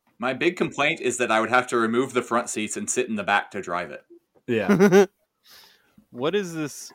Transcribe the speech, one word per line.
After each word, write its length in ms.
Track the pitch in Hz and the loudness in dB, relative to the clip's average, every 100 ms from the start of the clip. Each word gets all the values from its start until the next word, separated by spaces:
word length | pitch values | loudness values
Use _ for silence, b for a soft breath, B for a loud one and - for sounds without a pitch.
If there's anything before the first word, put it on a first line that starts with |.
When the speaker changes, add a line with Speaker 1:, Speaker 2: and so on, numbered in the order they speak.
| _ - | _ -6
Speaker 1:
My 140 | 123 | -6
big 240 | 127 160 185 | -2 -2 0
complaint 420 | 160 - 147 160 | -2 0 0 0
is 160 | 127 117 | -2 0
that 120 | 117 | 2
I 80 | 110 | 2
would 100 | 113 | 4
have 160 | 127 120 | 2 2
to 100 | 120 | 0
remove 360 | 113 120 131 | 2 0 0
the 80 | 123 | -2
front 280 | - 117 110 | 0 -2 -2
seats 260 | 113 104 104 | -6 -6 -6
and 120 | 104 | -4
sit 180 | 123 123 | -4 -2
in 80 | 107 | -4
the 80 | |
back 280 | 98 101 - | 0 0 0
to 100 | 101 | -8
drive 300 | 90 87 87 | -6 -6 -6
it. 120 | - - - _ _ - | -12 -20 -20 _ _ -4
Speaker 2:
Yeah. 580 | 110 101 185 196 190 185 | -2 2 4 6 6 4
Speaker 3:
<laughs> 40 | _ _ _ b b b b b b _ | _ _ _ b b b b b b _
What 240 | 123 147 202 | -6 -2 -2
is 180 | 180 | -4
this? 400 | 160 147 - - | -6 -8 -8 -18